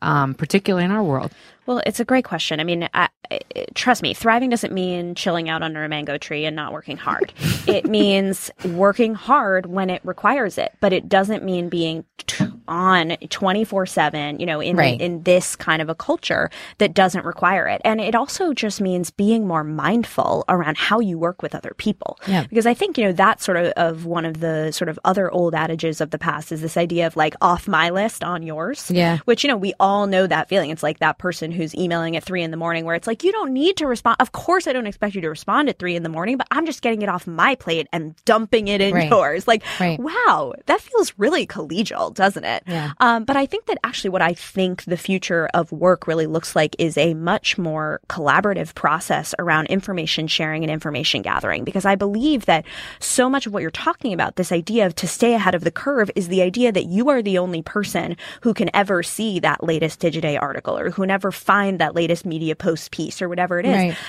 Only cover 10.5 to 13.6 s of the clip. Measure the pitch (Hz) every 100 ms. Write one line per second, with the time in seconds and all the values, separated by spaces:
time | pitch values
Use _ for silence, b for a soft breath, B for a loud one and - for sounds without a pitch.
10.5 | - - - 202 185 - 196 196 214 190
11.5 | 180 175 175 165 160 - - - - -
12.5 | - - 170 185 185 165 165 160 - 190
13.5 | 196